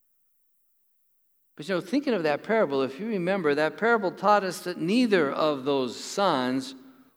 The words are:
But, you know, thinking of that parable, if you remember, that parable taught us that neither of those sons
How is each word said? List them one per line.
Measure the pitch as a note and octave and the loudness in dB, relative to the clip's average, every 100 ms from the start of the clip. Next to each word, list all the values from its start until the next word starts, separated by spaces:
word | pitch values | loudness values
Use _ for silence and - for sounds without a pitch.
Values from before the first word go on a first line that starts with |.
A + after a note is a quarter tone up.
| _ _ _ _ _ _ _ _ _ _ _ _ _ _ _ - | _ _ _ _ _ _ _ _ _ _ _ _ _ _ _ -14
But, | D3+ | -4
you | F3+ | -4
know, | |
thinking | - C4+ C#4+ | 0 -2 0
of | G#3+ | 0
that | D#3 C#3+ | 0 0
parable, | - A3 F3 C#3 | 0 0 2 0
if | C3 C3+ | -2 -4
you | A3 | -6
remember, | G3+ F3 G3 D#3 C#3+ | -2 -2 0 0 2
that | D#3 D3 | 0 0
parable | A3+ A#3 F#3 | 2 2 0
taught | D3 G3 G#3 | 0 2 4
us | F#3+ D#3+ | 2 -6
that | F3+ F3 | -8 -4
neither | D#3+ A#3 B3 G3 C#3 | 0 2 4 4 2
of | - D#3 C#3+ C3 | 2 0 0 0
those | C#3 B2+ G#2 | 0 -2 -6
sons | - - G3 C#3+ B2+ C3 C3 - - - _ | -8 0 2 2 0 -2 -6 -14 -20 -20 _